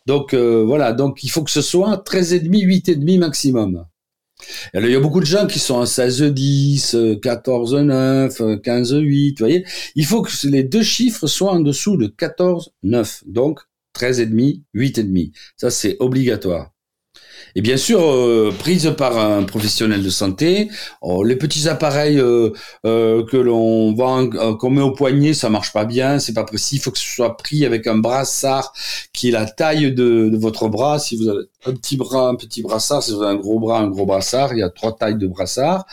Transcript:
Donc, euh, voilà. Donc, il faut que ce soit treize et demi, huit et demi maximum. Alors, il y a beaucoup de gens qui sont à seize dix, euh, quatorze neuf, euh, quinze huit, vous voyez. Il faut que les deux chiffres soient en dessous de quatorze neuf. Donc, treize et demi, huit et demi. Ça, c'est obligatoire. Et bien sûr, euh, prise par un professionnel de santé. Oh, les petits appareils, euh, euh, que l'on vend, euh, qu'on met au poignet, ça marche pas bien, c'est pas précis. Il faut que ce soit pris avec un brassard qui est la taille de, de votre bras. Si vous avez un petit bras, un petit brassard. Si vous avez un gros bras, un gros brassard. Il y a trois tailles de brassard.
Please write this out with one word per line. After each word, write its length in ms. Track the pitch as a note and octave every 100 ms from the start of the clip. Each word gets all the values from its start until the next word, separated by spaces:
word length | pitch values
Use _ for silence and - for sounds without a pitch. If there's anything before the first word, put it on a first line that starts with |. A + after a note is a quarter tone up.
| -
Donc, 280 | C#3+ C#3
euh, 300 | C3 A#2+ A2+ A2
voilà. 280 | D3 B2+
Donc, 280 | A#2 C#3 -
il 60 | C3
faut 140 | E3
que 80 | D3
ce 100 | D3+
soit 360 | C#3 F3 G3+ G3
treize 340 | - F#3+ E3+
et 80 | F3
demi, 220 | D#3+ G#3
huit 260 | F#3 F#3 -
et 80 | D#3
demi 220 | D3+ F#3
maximum. 680 | E3 - C#3+ B2 G2+ F2 E2+ _ _ _ _ _ - - -
Alors, 160 | F#2 A#2
il 20 |
y 60 | C3
a 20 |
beaucoup 220 | D3+ E3+
de 40 | D3
gens 220 | G3 G3+
qui 120 | D3+
sont 200 | - B2
à 60 | A#2
seize 360 | - C3 B2+
dix, 720 | D3 C3+ C#3 C#3 C#3 C#3+ -
euh, 220 | A#2 A2+ G#2
quatorze 580 | B2 A#2 C3 B2 A#2+
neuf, 680 | C#3+ D3 C3 C3 C3+ C3+ B2+
euh, 160 | A2+ G#2
quinze 340 | A#2+ B2 A#2+
huit, 480 | D3 D3+ C#3+ C#3+ C#3
vous 60 | A2
voyez. 200 | F3 F#3 - - C#3+
Il 100 | D3+
faut 160 | A3+
que 100 | - - C#3+
les 140 | C#3
deux 220 | C3 A3
chiffres 420 | G#3+ - B3 - D3+
soient 280 | - G3
en 80 | F3+
dessous 340 | D3 C#3 G#3 F#3
de 120 | G#2
quatorze 640 | - D#3+ D#3+ F3+ F3 E3+ _
neuf. 400 | F#2+ B2 A2 - -
Donc, 360 | G#2+ C#3+ D3+ - _ _
treize 260 | - B2 B2
et 60 | A2
demi, 360 | A2 C3+ D3 -
huit 240 | G2+ C3+ A#2
et 60 |
demi. 280 | G#2 F#2 D#2 - - -
Ça, 160 | B2
c'est 240 | - G#2 F#2
obligatoire. 720 | B2+ B2+ B2 G#2 F#2+ E2+ D2 _ _ _ _ - - - - -
Et 40 |
bien 160 | A2 C3
sûr, 240 | - A3
euh, 520 | D#3+ B2+ B2 A2+ G#2+ G2
prise 340 | - F3+ D#3 D3
par 200 | C3+ A#2
un 260 | G#2+ G#2
professionnel 600 | G2 A2+ G#2+ - A2 G2+
de 60 | G2
santé. 580 | - G2 F#2+ D#3 G3 G#3+ - - -
Oh, 220 | - F2+
les 140 | A2 B2+
petits 320 | D3 D3+ D3+
appareils, 500 | C#3+ D3+ C#3+ D3+ D3
euh, 300 | B2 A#2+ A2+ A2+ - - A2
euh, 380 | A2+ A2+ A2+ A2+
que 120 | C3
l'on 560 | B2 A#2 A2+ A2+ A2
vend, 360 | A2 B2+ C3 B2+
euh, 220 | A2+ A2+ A2
qu'on 140 | B2+
met 120 | C#3
au 100 | C#3
poignet, 420 | C3+ C#3 C#3+ D3
ça 160 | D3+ A2+
marche 220 | G#2 -
pas 140 | G#2+ A2
bien, 340 | A#2+ C3 C#3+
c'est 140 | A#2+
pas 100 | A2+
précis. 320 | A2 G#2 - C#3
Il 40 |
faut 120 | -
que 60 | -
ce 80 | -
soit 320 | - A#2 -
pris 280 | - D3 C3+
avec 220 | A2+ A#2
un 80 | A2
brassard 800 | A#2 C3 C3+ - C3+ C3+ - - - - -
qui 160 | - B2
est 20 |
la 140 | A2+ G#2+
taille 480 | - D#3+ D#3 C#3+
de, 340 | B2 B2 A#2 A2
de 80 | A2
votre 300 | A2+ A2 A2+
bras. 320 | G#2 C#3+ D3
Si 160 | - A#2
vous 140 | A2
avez 140 | G2+ - _ -
un 80 |
petit 220 | C3 - C3+
bras, 320 | A#2 C3 B2+
un 80 | B2
petit 260 | - -
brassard. 400 | G#2 A2 - D3
Si 120 | -
vous 80 | G#2
avez 100 | G#2
un 80 | G2+
gros 200 | G2 A2
bras, 200 | A2 A2+
un 80 | G#2
gros 180 | F#2+ G2
brassard. 480 | G2 F#2+ B2 C#3
Il 60 | A#2
y 40 |
a 60 | F2+
trois 280 | - A2+ A2
tailles 200 | G#2+ G#2+
de 100 | F#2+
brassard. 580 | F2+ F#2 - D3 F#3+ F#3+